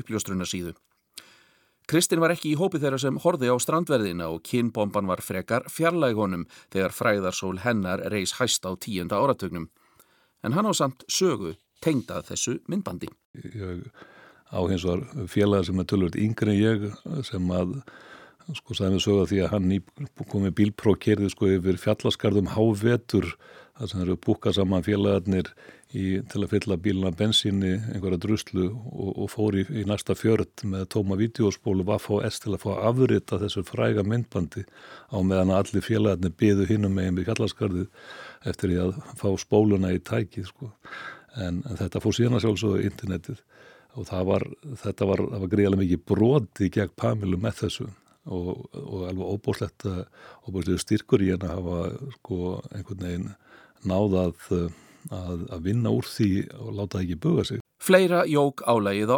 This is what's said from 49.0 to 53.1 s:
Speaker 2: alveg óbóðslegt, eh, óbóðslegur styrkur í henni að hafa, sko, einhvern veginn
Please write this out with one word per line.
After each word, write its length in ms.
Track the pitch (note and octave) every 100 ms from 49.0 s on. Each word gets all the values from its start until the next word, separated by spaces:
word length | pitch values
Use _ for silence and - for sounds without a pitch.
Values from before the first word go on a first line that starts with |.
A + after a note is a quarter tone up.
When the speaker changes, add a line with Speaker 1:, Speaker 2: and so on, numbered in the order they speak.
| F2+
Speaker 2:
alveg 280 | F#2 F2+ G2+
óbóðslegt, 500 | B2 A2 G2+ - G2+
eh, 460 | F2+ - - - - -
óbóðslegur 340 | F#2+ E2+ F2+
styrkur 400 | - G#2+ - A#2+
í 60 | F#2+
henni 160 | F#2 F#2
að 140 | F2+
hafa, 220 | F2 F2 F2 - C3+ A#2+
sko, 240 | - F#2 F2+ G2+ -
einhvern 320 | G2+ F#2 F#2
veginn 220 | F2+